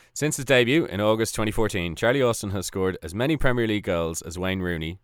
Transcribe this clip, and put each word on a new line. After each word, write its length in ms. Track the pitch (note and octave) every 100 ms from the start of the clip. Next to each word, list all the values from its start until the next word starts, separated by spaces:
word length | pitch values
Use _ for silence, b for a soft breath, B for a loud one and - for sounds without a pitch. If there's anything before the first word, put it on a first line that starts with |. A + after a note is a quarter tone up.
| B
Since 240 | - D3+ D3
his 80 | B2+
debut 400 | B2+ A#2+ D#3 -
in 160 | F#2+
August 340 | G#2+ A2 A2 -
twenty 160 | G#2+
fourteen, 440 | A2 G#2 G2 F2 D#2
Charlie 260 | A2+ C#3
Austin 300 | A#2+ A2 G2+
has 140 | G2 -
scored 320 | G2 F#2 F2
as 100 | E2
many 220 | G2+ C#3 D3+
Premier 320 | C3 B2 A2+
League 160 | G#2
goals 380 | G2+ E2+ E2 E2
as 160 | - F2
Wayne 220 | F#2 F#2+
Rooney, 380 | F2+ E2 D#2+ F2+